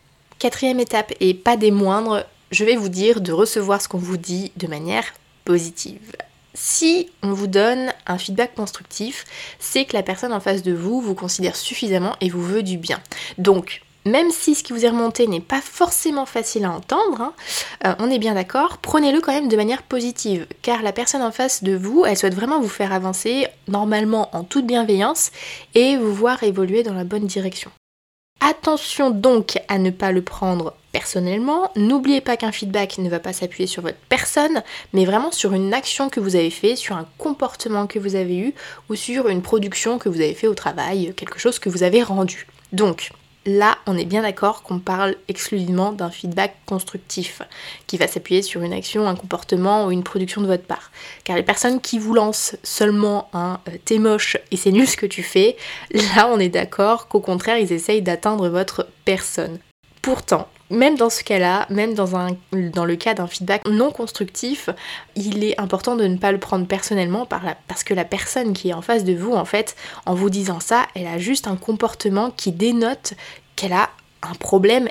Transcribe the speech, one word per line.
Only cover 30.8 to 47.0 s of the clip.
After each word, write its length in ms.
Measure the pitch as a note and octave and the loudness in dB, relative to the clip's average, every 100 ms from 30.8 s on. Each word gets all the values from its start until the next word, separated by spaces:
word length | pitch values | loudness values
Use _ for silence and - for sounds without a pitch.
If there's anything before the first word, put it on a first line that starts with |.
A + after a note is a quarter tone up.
| _ | _
personnellement, 800 | - - F#3 F3+ G3+ B3+ D#4+ F#4 C#4+ | -6 -4 -2 -2 0 0 0 0 2
n'oubliez 460 | G#3 C#4 C4 C#4 | 4 4 4 2
pas 160 | C4+ A#3+ | 2 -2
qu'un 140 | A3 | -2
feedback 460 | - G3 G3+ G3 - | -4 -4 -2 -2 -2
ne 120 | F3+ | -2
va 100 | E3+ | -2
pas 140 | F3+ | -4
s'appuyer 340 | F#3 F3+ - F#3 | -6 -8 -4 -4
sur 160 | F#3 | -4
votre 160 | E3 - _ | -6 -8 _
personne, 540 | B3+ - - D4+ D#4+ - - - | -2 0 0 2 0 -4 -14 -2
mais 120 | F#3+ F#3 | 2 4
vraiment 260 | G#3 D4+ | 2 0
sur 220 | - G3+ | -2 0
une 200 | F#3+ G3 | 0 0
action 360 | A#3 - - C4+ | -2 -4 -2 -2
que 100 | A#3+ | 0
vous 160 | G3 F3+ | 0 2
avez 140 | E3 | 2
fait, 260 | E3 G3+ B3 | 2 0 0
sur 200 | - F#3 | -4 -6
un 120 | E3 - | -8 -8
comportement 720 | D#4 C#4 C4 - A#3 G#3 G3+ | -6 -2 -4 -4 -4 -2 -2
que 120 | G#3+ | -4
vous 160 | G3 F#3+ | -2 -2
avez 220 | F3+ F3+ | 0 0
eu, 160 | A#3 - - - - | -2 -4 -14 -18 -8
ou 60 | G#3+ | -8
sur 320 | - B3 A#3+ | -4 0 0
une 140 | F#3 | 0
production 580 | F#3 A3 G3+ F#3+ A3+ A#3+ | 0 0 0 -2 -2 0
que 100 | G#3+ | -2
vous 120 | E3 | 0
avez 120 | D#3 | 0
fait 140 | C#3+ A3 | 2 0
au 80 | G#3 | 0
travail, 580 | D#3+ C#3+ C#3+ G3 E3+ F#3 | -4 -4 -2 -2 -4 -6
quelque 240 | - - | -12 -2
chose 200 | B3 A#3+ | 0 0
que 100 | G3 | -4
vous 140 | F3 | 2
avez 200 | F3+ A3 | 4 4
rendu. 440 | A#3 F#3+ F#3 - - - _ | 4 0 0 -2 -16 -20 _
Donc, 380 | F#3 G3+ D#3+ - - _ _ G3+ | 2 2 2 -8 -14 _ _ 0
là, 320 | G3+ G#3 - - | 4 4 2 -2
on 100 | F3+ | -2
est 80 | E3+ | 0
bien 160 | G#3 | 0
d'accord 420 | G#3+ G3 G3+ G#3+ | -2 0 0 -2
qu'on 160 | - F3+ | -6 -6
parle 360 | F#3 F#3 G3 F#3+ - | -2 0 0 -2 -8
exclusivement 640 | F#3 - G3+ F3+ F3+ G3+ | -8 -4 -2 0 0 0
d'un 180 | G#3 F3 | -2 -8
feedback 460 | - F3+ F3 G3 - - | -6 -6 -2 -2 -4 -8
constructif, 760 | F#3+ F#3 F#3 | -6 -6 -12